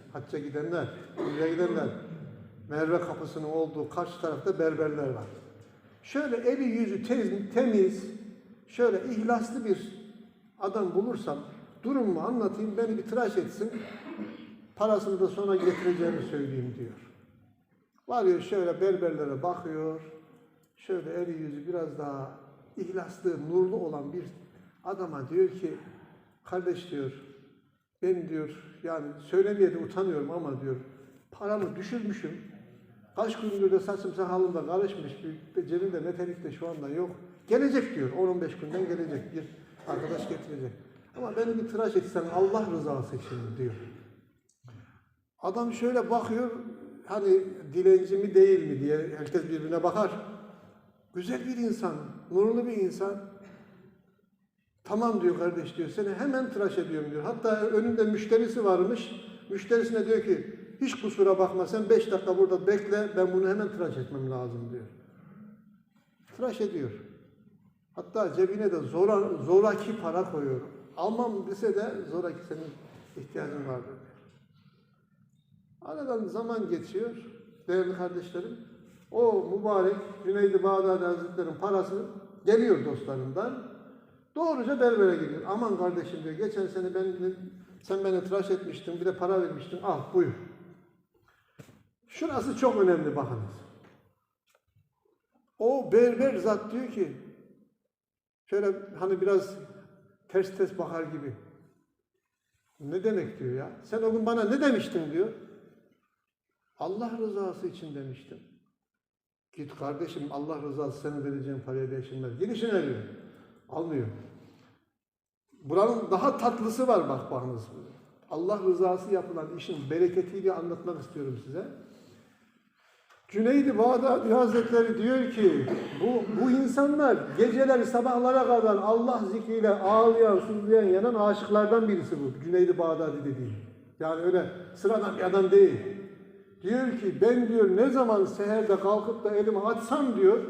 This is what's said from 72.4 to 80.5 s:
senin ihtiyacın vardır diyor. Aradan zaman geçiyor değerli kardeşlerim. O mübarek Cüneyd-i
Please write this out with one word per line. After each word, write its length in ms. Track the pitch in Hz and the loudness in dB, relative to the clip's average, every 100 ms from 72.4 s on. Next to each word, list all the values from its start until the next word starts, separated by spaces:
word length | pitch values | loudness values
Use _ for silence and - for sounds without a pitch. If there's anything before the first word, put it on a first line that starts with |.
| - | -12
senin 120 | 160 156 - - - - - | -12 -12 -16 -20 -20 -20 -18
ihtiyacın 500 | 127 - 147 147 135 | -12 -10 -8 -8 -8
vardır 180 | 123 135 | -8 -10
diyor. 260 | 135 - - - _ _ _ _ _ _ _ _ _ _ _ _ _ _ _ | -16 -20 -20 -20 _ _ _ _ _ _ _ _ _ _ _ _ _ _ _
Aradan 420 | - 311 262 226 | -14 -10 -6 -4
zaman 460 | 185 220 226 226 175 | -4 -6 -4 -4 -2
geçiyor 420 | 170 - 190 233 - - - - - - | -4 -4 -6 -6 -8 -16 -20 -20 -12 -2
değerli 280 | 185 180 180 | 0 0 -4
kardeşlerim. 640 | 180 175 - 180 214 233 - - - - _ | -6 -6 -8 -8 -10 -12 -16 -20 -20 -20 _
O 400 | 220 233 202 170 202 | 2 4 4 0 -2
mübarek 380 | 214 196 185 202 - - 180 | 2 4 4 0 -4 -6 -2
Cüneyd-i 380 | 202 196 | 4 4